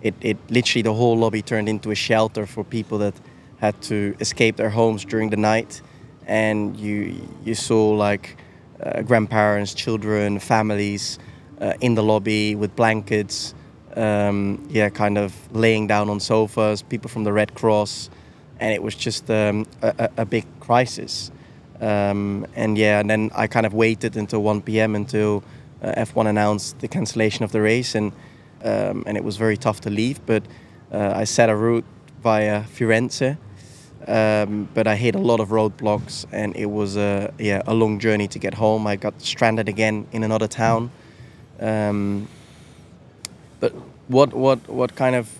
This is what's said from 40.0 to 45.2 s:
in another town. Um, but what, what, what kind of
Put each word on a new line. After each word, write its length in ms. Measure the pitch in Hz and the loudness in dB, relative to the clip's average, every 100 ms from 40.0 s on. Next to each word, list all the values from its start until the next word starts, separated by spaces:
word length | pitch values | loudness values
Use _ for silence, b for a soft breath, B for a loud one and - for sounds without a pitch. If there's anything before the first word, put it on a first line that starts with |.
| - | -4
in 100 | 117 | -4
another 240 | 110 110 110 | 0 0 -2
town. 420 | - 113 113 120 B B B B B B - | 0 2 2 -2 B B B B B B -8
Um, 680 | 110 110 104 101 101 101 107 B B B B B B - - - - - - - | -4 0 0 0 -2 -4 -6 B B B B B B -20 -20 -20 -18 -18 -20 -4
but 120 | - - - - - | -4 -4 -20 -20 0
what, 260 | 127 123 | 4 4
what, 340 | 120 135 131 - | 4 2 2 0
what 260 | 127 123 - | -2 -2 0
kind 180 | 131 | 0
of 140 | 127 | 0